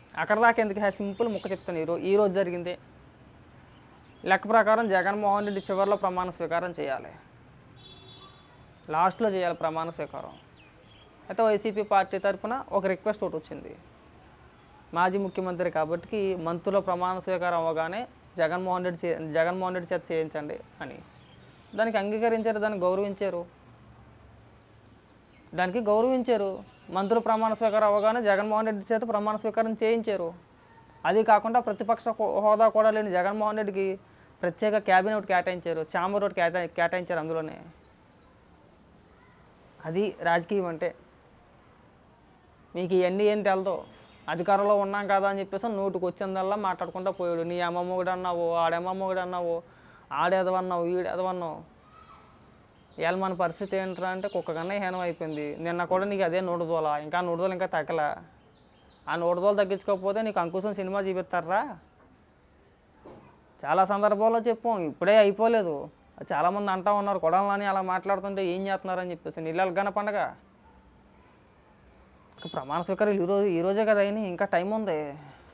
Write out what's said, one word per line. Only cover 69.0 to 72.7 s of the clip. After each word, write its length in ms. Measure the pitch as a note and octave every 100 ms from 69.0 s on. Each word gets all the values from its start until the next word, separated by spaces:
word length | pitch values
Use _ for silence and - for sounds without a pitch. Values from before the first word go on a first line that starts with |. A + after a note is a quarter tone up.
| F3+
చెప్పేసి. 300 | E3 D#3+ E3
నీళ్ళు 220 | D#3+ E3
ఎలగన 260 | F#3+ F3 G3
పండగ. 460 | G3+ G#3 G3+ C#3+ - - _ - - - - _ _ - _ _ _ _ _ - - - - - -
ఇక 80 | F3
ప్రమాణ 300 | D3+ C3+